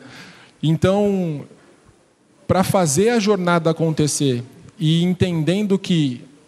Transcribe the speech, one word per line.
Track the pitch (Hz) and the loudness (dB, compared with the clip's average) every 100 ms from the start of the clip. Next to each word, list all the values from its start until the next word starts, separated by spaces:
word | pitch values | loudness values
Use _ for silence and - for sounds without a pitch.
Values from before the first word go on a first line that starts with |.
| - - - - - _ | -10 -20 -20 -20 -20 _
Então, | 151 160 185 196 208 196 175 147 - - - _ _ _ _ _ _ _ _ | -2 2 2 2 0 0 -2 -6 -12 -20 -20 _ _ _ _ _ _ _ _
pra | 175 | -2
fazer | 190 202 170 139 214 | 0 2 0 2 2
a | 240 | 2
jornada | 202 202 175 175 165 | 0 0 2 2 0
acontecer | 160 165 156 151 - 143 120 117 - - - | 0 -2 0 -2 0 -2 -2 -6 -16 -20 -4
e | 156 165 | 0 2
entendendo | 180 185 185 165 156 190 214 196 | 0 0 -2 -2 -2 -2 0 -2
que | - 175 143 120 - - | 0 0 0 -2 -12 -20